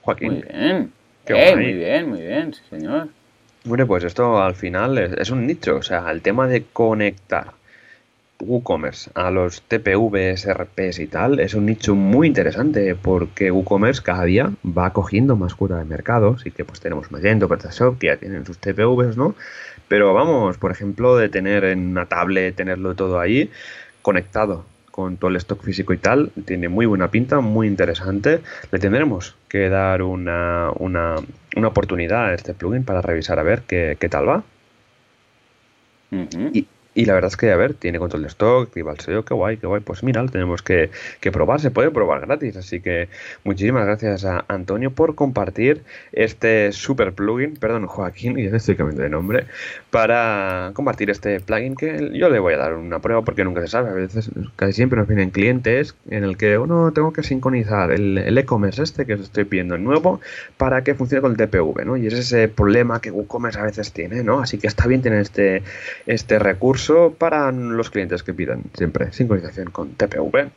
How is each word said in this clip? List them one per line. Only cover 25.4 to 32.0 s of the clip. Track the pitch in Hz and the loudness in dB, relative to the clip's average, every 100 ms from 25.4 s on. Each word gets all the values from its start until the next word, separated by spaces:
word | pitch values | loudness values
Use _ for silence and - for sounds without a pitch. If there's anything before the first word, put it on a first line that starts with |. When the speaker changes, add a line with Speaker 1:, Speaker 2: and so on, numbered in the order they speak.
| 87 98 | -4 -8
Speaker 1:
físico | - 92 95 | -6 -6 -2
y | 90 | 0
tal, | 95 131 151 - 101 | 2 2 0 -6 -8
tiene | 92 87 | -4 -2
muy | 92 113 | 0 2
buena | 98 90 | 2 0
pinta, | 113 127 147 | 0 0 0
muy | 113 110 107 | 2 2 0
interesante. | 95 85 82 95 101 117 165 - - - | 2 0 0 -4 0 2 0 -2 -18 -6
Le | 95 | -2
tendremos | 98 117 151 95 - _ _ | 2 2 2 -2 -8 _ _
que | 98 95 | 0 2
dar | 95 95 92 | 2 2 0
una, | 92 90 87 85 87 87 85 - | -2 -4 -4 -2 -2 -2 -2 -4
una, | 92 87 85 80 - - _ - | -4 -2 -2 -4 -8 -18 _ -2
una | 110 | 0
oportunidad | 104 95 90 | 0 0 -2